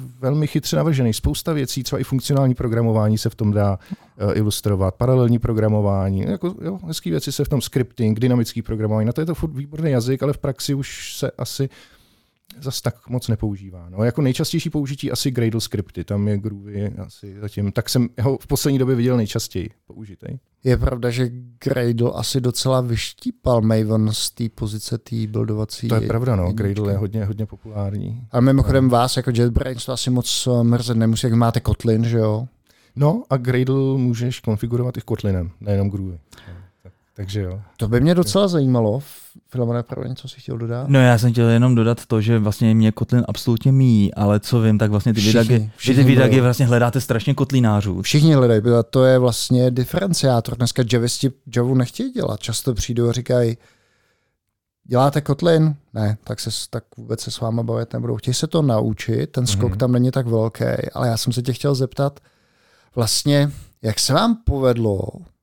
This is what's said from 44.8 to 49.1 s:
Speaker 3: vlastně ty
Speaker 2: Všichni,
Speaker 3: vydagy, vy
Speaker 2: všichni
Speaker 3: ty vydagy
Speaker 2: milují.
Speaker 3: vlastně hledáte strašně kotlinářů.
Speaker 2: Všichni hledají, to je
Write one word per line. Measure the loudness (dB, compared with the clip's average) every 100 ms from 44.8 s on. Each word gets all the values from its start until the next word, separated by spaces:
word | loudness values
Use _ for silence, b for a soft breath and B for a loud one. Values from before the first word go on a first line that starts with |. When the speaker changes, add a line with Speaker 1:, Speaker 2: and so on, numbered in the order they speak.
| 2
Speaker 3:
vlastně | 2 2
ty | 2
Speaker 2:
Všichni, | 4 4
Speaker 3:
vydagy, | 4 2
vy | 0 -4
Speaker 2:
všichni | 2 4
Speaker 3:
ty | 6
vydagy | 6 6
Speaker 2:
milují. | 6
Speaker 3:
vlastně | 4 2 2
hledáte | 4 2 0
strašně | -2 -2 0
kotlinářů. | -2 0 2 4 2 0 -4
Speaker 2:
Všichni | 0 4 6
hledají, | 6 6 4 4 2 2
to | 4
je | 6